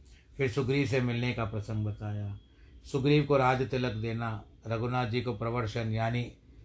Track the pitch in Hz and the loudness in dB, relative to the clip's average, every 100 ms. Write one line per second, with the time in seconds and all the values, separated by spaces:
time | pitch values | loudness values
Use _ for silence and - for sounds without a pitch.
0 | - - - - 135 123 127 139 135 131 | -20 -20 -16 -4 -2 0 2 2 2 2
1 | 123 117 123 120 110 110 104 107 107 104 | 2 0 0 0 -2 -4 -4 -2 -2 -4
2 | 107 104 101 101 - - - - - 143 | -6 -4 -6 -8 -14 -20 -20 -20 -6 0
3 | 135 147 143 139 127 127 131 131 123 107 | 4 4 6 4 4 4 0 0 -2 -2
4 | 113 113 117 107 - - - 113 120 127 | -4 -2 -4 -6 -10 -14 -4 -2 0 0
5 | 123 120 117 104 117 120 110 117 110 110 | 0 0 -2 -2 -2 0 -2 -2 -2 0
6 | 113 120 120 - - - | 0 0 -4 -8 -20 -20